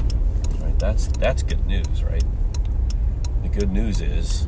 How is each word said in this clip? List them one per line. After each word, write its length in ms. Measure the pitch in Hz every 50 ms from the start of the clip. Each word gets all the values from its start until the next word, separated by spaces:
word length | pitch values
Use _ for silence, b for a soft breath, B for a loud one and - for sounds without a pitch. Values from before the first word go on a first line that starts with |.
| - - - - - - - - - - - -
Right? 180 | - - - -
That's, 300 | - 101 107 - - -
that's 340 | - - 117 107 - - -
good 240 | - - - -
news, 380 | - - - - - - - -
right? 200 | - - - - - - - - - - - - - - - - - - - - - - - - - - - -
The 60 | -
good 200 | - 196 202 196
news 300 | 185 202 220 226 196 175
is 460 | 170 - - - 170 - - - 185